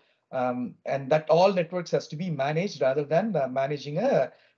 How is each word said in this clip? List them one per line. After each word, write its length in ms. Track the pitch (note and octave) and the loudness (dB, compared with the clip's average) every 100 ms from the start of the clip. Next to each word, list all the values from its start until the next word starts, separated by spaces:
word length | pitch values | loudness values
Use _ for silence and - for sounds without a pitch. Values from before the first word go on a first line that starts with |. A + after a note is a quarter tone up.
| _ _ _ | _ _ _
Um, 440 | C3 B2+ B2 A#2 - - | -4 -2 -2 -6 -8 -6
and 240 | C#3 C3+ | -4 0
that 180 | D#3 D#3 | 0 4
all 220 | D#3+ G3 | 4 6
networks 380 | F#3 E3 F3+ E3 | 4 -2 -4 -2
has 160 | D3 - | -2 -2
to 60 | D3+ | -6
be 140 | F#3 | -6
managed 520 | C#3 C#3 D#3 G3 C#3+ | -4 -2 -2 -2 0
rather 220 | C3 C#3 | 0 0
than, 320 | C#3 D#3+ A3 E3 | 0 0 2 0
uh, 120 | C3 | -2
managing 500 | C3 C#3 D3 D3 D#3 | -2 -2 -4 -6 -2
a 340 | B3+ F3 B2+ - _ | 2 2 0 -4 _